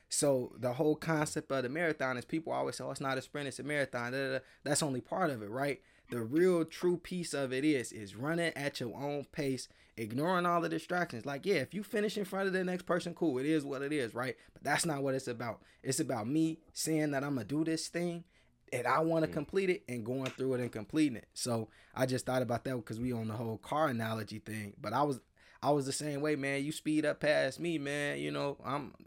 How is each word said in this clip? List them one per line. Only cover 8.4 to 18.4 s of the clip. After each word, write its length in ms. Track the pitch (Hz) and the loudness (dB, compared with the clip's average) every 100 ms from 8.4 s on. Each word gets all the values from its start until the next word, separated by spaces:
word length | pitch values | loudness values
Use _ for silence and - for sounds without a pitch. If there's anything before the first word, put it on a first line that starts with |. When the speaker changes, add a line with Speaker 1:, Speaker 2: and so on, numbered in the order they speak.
| 165 - | 0 0
Speaker 1:
at 240 | 143 - | -4 -4
your 160 | 120 110 | -6 -4
own 280 | 143 147 127 | -4 -4 -6
pace, 420 | - 139 127 - _ - - | -4 -2 -2 -6 _ -18 -8
ignoring 480 | 110 120 165 180 175 | -4 0 2 4 4
all 140 | 175 | 2
the 80 | 165 | 2
distractions. 560 | 160 - 180 170 117 127 | -2 -2 -2 -2 -4 -6
Like, 200 | 143 190 | -4 0
yeah, 100 | 175 | 2
if 160 | 127 | 0
you 100 | 185 | -6
finish 340 | 208 214 208 208 | -4 -2 0 -2
in 80 | 190 | -4
front 220 | 190 196 | -2 0
of 60 | |
the 100 | 185 | 0
next 200 | 180 180 - | 0 -2 0
person, 260 | 175 175 | 0 0
cool, 240 | 165 165 127 | 0 2 2
it 60 | 147 | 2
is 180 | 160 139 | 2 2
what 180 | 131 | -4
it 100 | 139 | -2
is, 220 | 151 117 110 | 0 -2 -2
right? 200 | 127 - - | -4 -6 -14
But 100 | - | -8
that's 220 | - 156 170 | 0 2 2
not 180 | 143 | 0
what 120 | 139 135 | 0 0
it's 120 | 127 | -2
about. 340 | 117 117 101 - - | -6 -6 -8 -14 -10
It's 160 | 127 - | -2 0
about 280 | 123 127 113 | 0 -2 0
me 320 | 156 160 160 - | 2 2 0 -10
saying 380 | - 160 156 151 | -6 0 2 2
that 120 | 139 | 0
I'ma 200 | 143 135 | 0 -2
do 200 | 98 147 | 0 0
this 240 | 160 160 - | 2 0 -2
thing, 340 | 170 175 170 - _ | -2 -2 -4 -10 _